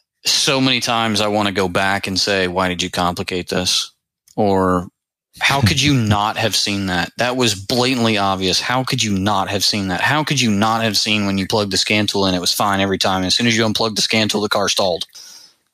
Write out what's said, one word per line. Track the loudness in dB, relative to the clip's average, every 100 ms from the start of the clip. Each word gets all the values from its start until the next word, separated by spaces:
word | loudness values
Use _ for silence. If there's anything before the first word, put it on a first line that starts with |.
| _ _
So | -2 0 2 2
many | 2 2
times | 2 0 2 2
I | 0
wanna | 2 0
go | 0 0
back | 2 0 0 -2
and | -2
say, | 0 0 0
"Why | 0 -2
did | -2
you | -4
complicate | -2 -2 -2 -4 -6 -4
this?" | -2 0 -2 -4 _ _ _ _ -2
Or, | 2 2 2 0 -2 -12 _ _ _ -6
"How | -2 2
could | 2 2
you | 2
<laughs> | 2 2
not | 2 0 0
have | -2
seen | 0 -2 -2 -2
that? | -2 -4 -2
That | -2 0
was | 0 -2
blatantly | -2 0 0 2 2 2
obvious. | 0 0 0 0
How | 0 -2
could | -2 -2
you | 0 0
not | 0 0 0
have | -2
seen | -2 -2 -2
that? | -2
How | 0 0
could | 0 0
you | 2
not | 2 2 2
have | 0 0
seen | 0 0 0
when | 0
you | 0
plugged | 0 0
the | -2
scan | 0 0 0
tool | 0 2
in, | 0
it |
was | 0
fine | 0 0 0
every | 0 0
time? | 0 0
As | 0
soon | 0 0
as | 2
you |
unplugged | 0 0 -2 -2
the |
scan | 0 0 0
tool, | 0
the | 0
car | 0 0
stalled. | 0 0 -2 -6 -16 -20 -20 -20 _ _